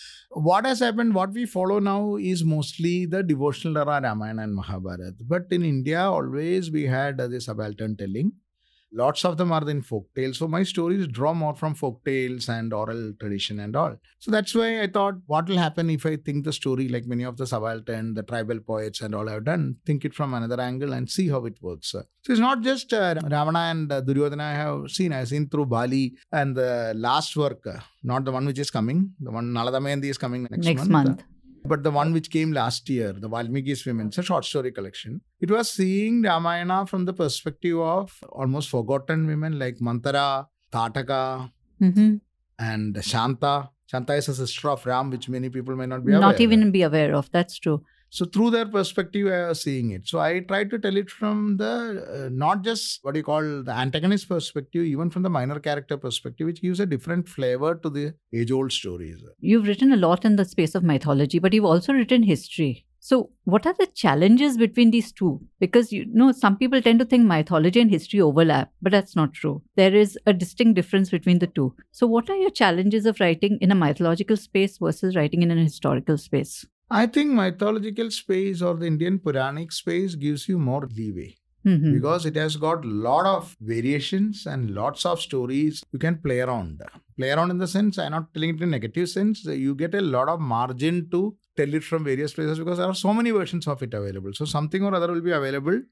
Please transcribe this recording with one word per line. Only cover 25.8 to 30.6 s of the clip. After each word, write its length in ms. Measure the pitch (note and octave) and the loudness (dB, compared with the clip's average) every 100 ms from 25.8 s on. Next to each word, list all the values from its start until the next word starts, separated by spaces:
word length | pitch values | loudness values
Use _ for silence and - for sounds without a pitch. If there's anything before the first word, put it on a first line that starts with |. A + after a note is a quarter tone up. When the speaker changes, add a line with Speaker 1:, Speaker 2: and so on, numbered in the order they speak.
| B2 C3+ C3 - _ | 0 0 -2 -6 _
Speaker 1:
and 240 | D#3 C#3 B2+ | -4 -2 0
the 380 | B2+ A#2+ A2+ A2 | 0 -2 -4 -2
last 400 | A#2 C#3 D#3 D#3 | 2 2 0 -2
work, 300 | C#3+ - A2 | -2 -4 -10
uh, 140 | F#2 - _ | -14 -16 _
not 220 | B2+ B2+ C3+ | -4 -4 -2
the 60 | |
one 140 | B2+ C#3 | -2 -2
which 140 | B2 | -4
is 100 | G#2+ | -4
coming, 400 | A#2+ A2 D#3 G3 F#3 | -2 0 0 -2 -4
the 120 | B2+ | -10
one 200 | A2+ A#2+ | -6 -4
Nala 180 | A#2+ A#2+ | -2 -2
Damayanti 340 | C3 C#3+ C#3+ C#3 | -2 -2 -4 -4
is 140 | C3+ | -6
coming 240 | C3 B2 A#2+ | -6 -6 -6
next 140 | - | -2